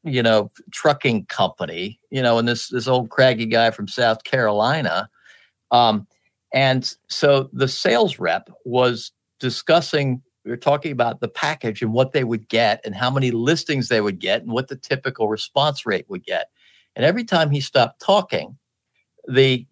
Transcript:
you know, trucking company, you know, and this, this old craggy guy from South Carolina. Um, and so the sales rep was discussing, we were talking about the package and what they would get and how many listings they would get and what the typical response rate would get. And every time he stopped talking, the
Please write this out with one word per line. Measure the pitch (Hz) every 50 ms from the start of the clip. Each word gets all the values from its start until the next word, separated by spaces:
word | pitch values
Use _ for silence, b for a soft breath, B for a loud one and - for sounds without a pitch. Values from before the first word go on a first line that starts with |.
| _
you | 165 135 127 117
know, | 117 110 107 104 104 - - - _
trucking | - - - 151 143 139 - 139 117 107 92
company, | - - - 98 87 - - 90 87 85 85 90 104 113 _ _ _
you | - 135 127
know, | 120 117 117
and | 113
this, | 120 120 117 - -
this | - 123 113
old | 131 127 127 123 110
craggy | - - 131 131 127 110 117
guy | 110 110 113 117 113 110
from | - 104 95
South | - - 120 113 113 113 -
Carolina. | - - 131 120 107 104 104 107 123 143 160 135 90 80 90 104 107 b b b b b b b b b _ _ _ 123
Um, | 123 120 113 107 104 101 - _ _ _ _ _ _ _ _ -
and | 131 135 135 131 131 127 - - - _ _
so | - - - 143 139 139 135 139 -
the | 131 135 131
sales | - - - 185 220 240 226 190 135 -
rep | 90 82 82 95 - - - _ _
was | 127 120 123 127 123 120 113 - - - _ _ _ _ _
discussing, | - 127 113 - - - 160 170 160 - - 151 143 135 127 127 - _ _ _ _
we | -
were | 123
talking | 123 - 147 143 147 - 165 143
about | 120 120 120 - -
the | - 113
package | - - - 147 156 - - 117 107 - -
and | 110 110
what | 120 135 131 -
they | 147 131
would | 113 117 110 110 _
get | - 113 117 107 107 117 -
and | 110 95
how | 95 123 127
many | 135 135 135 127
listings | 120 113 117 131 165 165 - - 156 135 117 -
they | 123 110
would | 104 104 95 90
get | - 95 98 117 -
and | 110
what | 113 123 131 -
the | 135
typical | 131 - - 139 135 - 135 127 - 113 104
response | 107 107 - - - 139 139 151 143 - -
rate | 117 101 90 - -
would | 98 92 -
get. | - 95 85 - - b b b b b b b b b
And | - 120
every | 151 180 240 233
time | 226 196 170 160 147
he | 139 143
stopped | 135 - - 135 120 117 - _
talking, | - - 190 208 196 - - 87 76 - - - _ _ _ _ _ _ _ _ _ _ _ _ _ -
the | 131 131 135 135 131 123 - -